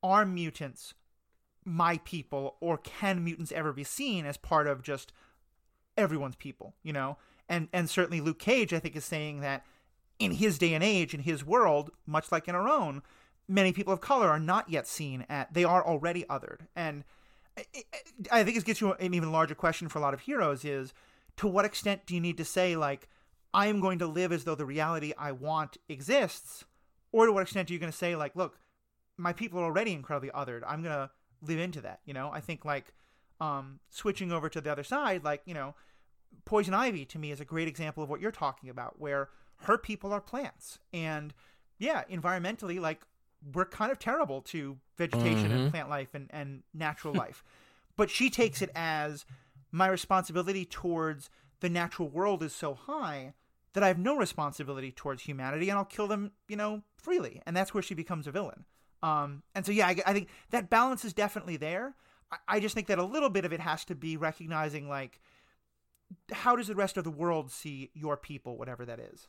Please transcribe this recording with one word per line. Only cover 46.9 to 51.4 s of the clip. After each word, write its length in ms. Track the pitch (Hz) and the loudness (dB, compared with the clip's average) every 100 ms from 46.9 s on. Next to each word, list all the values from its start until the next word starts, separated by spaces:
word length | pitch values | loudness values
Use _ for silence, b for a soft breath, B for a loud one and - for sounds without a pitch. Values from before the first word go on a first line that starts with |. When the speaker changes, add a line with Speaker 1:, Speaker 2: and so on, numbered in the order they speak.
| 147 160 | -4 -2
Speaker 1:
life. 280 | 156 120 - - | -2 -2 -8 -20
Speaker 2:
<laughs> 60 | b b b b - | b b b b 2
Speaker 1:
But 120 | 208 | 2
she 220 | - 247 | 4 2
takes 320 | - 233 - | 4 2 4
it 80 | 190 | -4
as, 520 | 165 165 156 151 147 - 131 B B _ | -2 -2 0 -2 -6 -14 -20 B B _
"My 160 | 165 190 | 2 4
responsibility 760 | 185 - 190 180 170 180 190 | 4 4 2 4 -2 0 -2
towards 640 | 175 - 180 165 160 147 - b | -4 -4 -2 0 0 -2 -10 b